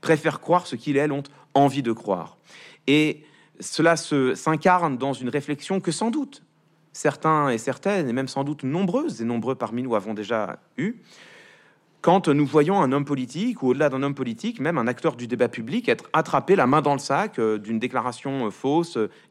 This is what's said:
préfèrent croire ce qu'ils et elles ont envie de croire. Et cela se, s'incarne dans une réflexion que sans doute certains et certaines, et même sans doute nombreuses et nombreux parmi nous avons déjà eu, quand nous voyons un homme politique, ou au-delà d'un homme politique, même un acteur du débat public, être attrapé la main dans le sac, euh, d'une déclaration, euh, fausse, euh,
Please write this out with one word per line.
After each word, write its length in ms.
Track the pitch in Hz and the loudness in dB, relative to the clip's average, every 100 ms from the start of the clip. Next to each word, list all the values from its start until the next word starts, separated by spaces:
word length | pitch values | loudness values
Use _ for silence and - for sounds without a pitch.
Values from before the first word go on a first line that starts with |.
préfèrent 400 | - 156 160 131 | 2 2 2 -4
croire 260 | - 175 175 | 0 0 0
ce 100 | 117 | -8
qu'ils 200 | 147 135 | -2 0
et 40 | |
elles 120 | 151 | 0
ont 100 | 139 139 - _ | -2 -8 -18 _
envie 280 | 139 139 127 | 4 4 4
de 100 | 120 | -2
croire. 460 | 110 - 92 82 _ _ - - - - | -4 -2 -4 -4 _ _ -20 -20 -10 2
Et 380 | 147 151 - - _ _ _ | 4 2 -2 -12 _ _ _
cela 360 | - - 160 165 | -12 2 4 4
se, 380 | - 147 127 | 0 0 2
s'incarne 640 | - - 160 185 180 170 127 | 0 0 2 4 4 2 -2
dans 160 | 135 | -4
une 160 | 123 127 | -4 -4
réflexion 520 | 139 139 143 - 190 | -4 -4 -8 -2 -2
que 120 | - | -2
sans 180 | 156 226 | -2 -2
doute 320 | 240 269 - _ _ _ _ _ | -2 -4 -10 _ _ _ _ _
certains 580 | - 151 - 160 156 143 | -4 -2 0 0 2 2
et 80 | 117 | 0
certaines, 500 | 120 127 196 202 143 | -2 -4 -2 0 0
et 40 | |
même 160 | 120 135 | -2 -2
sans 160 | - | -4
doute 200 | 139 147 | -4 -4
nombreuses 580 | 131 160 190 226 311 156 | -4 0 0 0 -2 -4
et 20 | |
nombreux 300 | 113 120 113 | -4 -2 -2
parmi 280 | 131 113 117 | -4 -4 -4
nous 120 | 127 | -2
avons 200 | 113 98 | -2 -2
déjà 440 | 107 101 113 101 - _ - | -8 -4 -2 -2 -8 _ -6
eu, 200 | 180 240 - - - - - - _ _ _ _ | -4 -6 -16 -20 -20 -20 -20 -20 _ _ _ _
quand 260 | - 185 165 | 2 4 4
nous 180 | 143 143 | 2 4
voyons 340 | 151 147 196 | 4 4 4
un 120 | 143 | 2
homme 120 | 139 | 2
politique, 580 | 143 139 123 156 233 233 | 0 -4 -4 -4 -4 -2
ou 60 | 131 | 0
au-delà 220 | 131 147 | 2 2
d'un 120 | 131 | 0
homme 120 | 143 | -4
politique, 440 | 139 127 113 220 233 | -4 -6 -4 -6 -4
même 200 | 139 165 | -2 0
un 80 | 117 | 0
acteur 300 | 120 165 123 | 0 -2 -2
du 100 | 120 | -6
débat 220 | 120 117 | 0 0
public, 380 | - 113 202 226 | -2 -6 -4 0
être 220 | 113 - | 0 0
attrapé 420 | 156 156 139 - 190 | -2 0 0 4 4
la 100 | 127 | 6
main 140 | 147 | 4
dans 140 | 147 | 2
le 40 | 139 | -2
sac, 400 | - 143 214 214 | 0 -2 -2 0
euh, 200 | 110 107 | 0 0
d'une 200 | 107 113 | -2 -4
déclaration, 680 | 120 127 120 117 139 135 113 | -2 -4 -4 -6 -6 -4 -4
euh, 40 | |
fausse, 460 | 95 135 151 170 123 | -4 0 0 0 -2
euh, 140 | 107 - _ | -4 -6 _